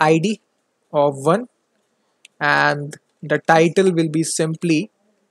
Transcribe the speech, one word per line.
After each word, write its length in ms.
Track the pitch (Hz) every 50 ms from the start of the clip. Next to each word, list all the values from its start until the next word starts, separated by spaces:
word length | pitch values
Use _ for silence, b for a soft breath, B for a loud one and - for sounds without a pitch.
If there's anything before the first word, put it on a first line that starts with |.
I 160 | 156 156 160 165
D 220 | 160 214 214 - _ _ _ _ _ _ _ _ _ _
of 260 | - 151 143 143 139 135
one, 300 | 135 156 175 214 247 - _ _ _ _ _ _ _ _ _ _ _ _ _ _ _ - _ -
and 560 | 151 147 147 143 147 147 147 147 147 147 - - _ _ _ _
the 180 | - 147 151 156
title 520 | - - 165 160 165 170 160 196 190 190
will 160 | 175 165 165 160
be 140 | 151 160
simply 680 | 160 - - - 165 160 160 - - 170 160 151 202 - _ _ _ _ _ _ _ _